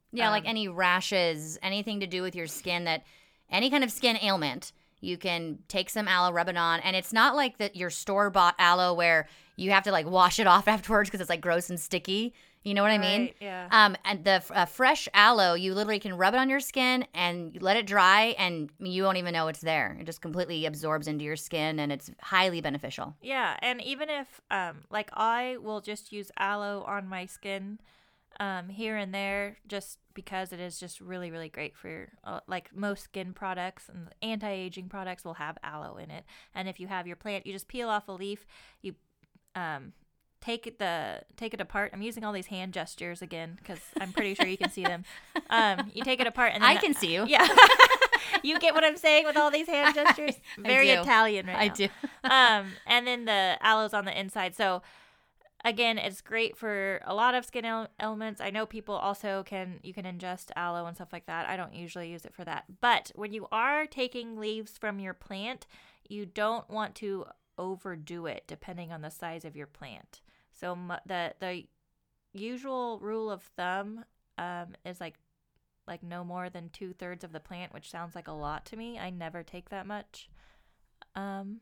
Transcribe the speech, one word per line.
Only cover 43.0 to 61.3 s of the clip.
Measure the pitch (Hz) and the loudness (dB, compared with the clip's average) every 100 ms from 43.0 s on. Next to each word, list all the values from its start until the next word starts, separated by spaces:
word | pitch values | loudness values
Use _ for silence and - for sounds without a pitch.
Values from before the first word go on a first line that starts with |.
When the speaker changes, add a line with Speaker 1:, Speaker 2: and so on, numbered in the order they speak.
| 175 175 | -10 -10
Speaker 2:
again | 185 165 165 180 | -12 -12 -12 -14
'cause | - 175 - - | -14 -14 -10 -8
I'm | 190 | -6
pretty | 240 202 | -2 -2
sure | 202 349 | 0 0
you | 190 | 0
can | 349 | -4
see | - | -2
them. | 185 175 - | -4 -4 -10
Speaker 1:
<laughs> | - - 330 - | -18 -8 -8 0
Speaker 2:
Um, | 226 214 185 202 | 4 4 2 -4
you | 202 | -6
take | 254 262 | -2 0
it | 240 | 0
apart | 247 240 | 2 2
and | - | 6
then | 240 | 6
Speaker 1:
I | 339 | 6
Speaker 2:
the | |
Speaker 1:
can | 339 - | 4 0
see | 170 | 0
you. | 170 226 | 0 4
Speaker 2:
Yeah. | 294 359 | 6 8
<laughs> | 415 - - 494 523 508 480 - 392 | 12 12 12 10 8 4 2 0 -2
You | 285 320 | 0 2
get | 330 | 4
what | 311 | 6
I'm | 311 302 | 4 4
saying | 311 302 311 | 6 6 6
with | 294 | 4
all | 294 | 4
these | 294 320 | 2 0
hand | 285 294 294 | 4 4 6
Speaker 1:
<laughs> | |
Speaker 2:
gestures? | 311 302 294 247 - - | 4 4 0 -6 -10 -6
Speaker 1:
I | |
Speaker 2:
Very | 220 262 269 | 2 6 6
Speaker 1:
do. | 214 | 6
Speaker 2:
Italian | 269 226 220 202 185 | 6 6 6 2 -2
right | 180 | 0
Speaker 1:
I | 208 | 0
Speaker 2:
now. | |
Speaker 1:
do. | - 196 - 285 | 0 -2 -4 -12
<laughs> | - | -6
Speaker 2:
Um, | 262 262 240 214 196 - - | 4 8 8 6 0 -8 0
and | 240 247 | 2 2
then | 240 226 | -2 0
the | 202 185 - | 2 2 2
aloe's | 220 220 214 | 4 4 2
on | 214 196 | -2 -4
the | - | -6
inside. | 190 214 185 - | -6 -6 -6 0
So, | 196 180 - - - _ _ _ _ - | 0 -2 -6 -20 -20 _ _ _ _ -6
again, | 233 220 233 220 | -4 0 0 0
it's | - 190 | -4 -8
great | - 226 233 - | -8 -4 -4 -4
for | 220 202 196 190 - | -6 -4 -4 -6 -6
a | |
lot | 202 240 247 | 0 2 2
of | 247 | -2
skin | 247 226 | -8 -4
ail-, | 226 220 - | -6 -6 -8
ailments. | 214 214 220 208 | -8 -6 -8 -8
I | - | -6
know | 208 220 | -6 -6
people | 226 208 196 | -8 -8 -4
also | 196 196 208 196 | -4 -4 -4 -6
can, | 190 196 185 180 | -6 -10 -10 -12
you | - | -14
can | 185 185 | -12 -12
ingest | 180 180 180 - - | -10 -10 -10 -10 -6
aloe | 175 175 170 | -4 -4 -8
and | 175 | -12
stuff | 175 | -14
like | 175 | -16
that. | - | -10